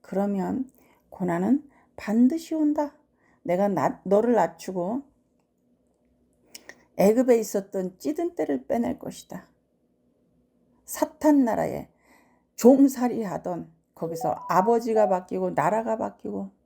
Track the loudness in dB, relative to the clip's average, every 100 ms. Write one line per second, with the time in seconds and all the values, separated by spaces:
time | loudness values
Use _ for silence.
0 | -6 -4 -2 -2 -4 -6 -8 _ _ _
1 | _ -8 -4 -2 0 0 -2 _ _ -14
2 | -4 2 2 2 -6 -2 0 0 -4 _
3 | _ _ _ _ -4 0 2 2 0 -2
4 | 0 2 4 2 0 -4 -10 -6 -6 -6
5 | -10 _ _ _ _ _ _ _ _ _
6 | _ _ _ _ _ -20 -20 -20 _ 0
7 | 2 4 4 2 2 -6 -6 -8 -8 -8
8 | -8 -4 -6 -4 -4 -4 -4 -4 -4 -6
9 | -12 -16 -16 -18 -18 _ _ _ _ _
10 | _ _ _ _ _ _ _ _ -16 -6
11 | -6 0 2 4 2 0 -2 -6 -12 _
12 | _ _ _ _ _ 4 6 8 6 4
13 | -4 -2 -6 -6 -6 -8 -10 _ _ -10
14 | -8 -6 -4 -6 0 2 4 2 2 2
15 | 2 2 -2 -6 -2 0 0 0 -2 -4
16 | -6 -8 -10 -8 -10 _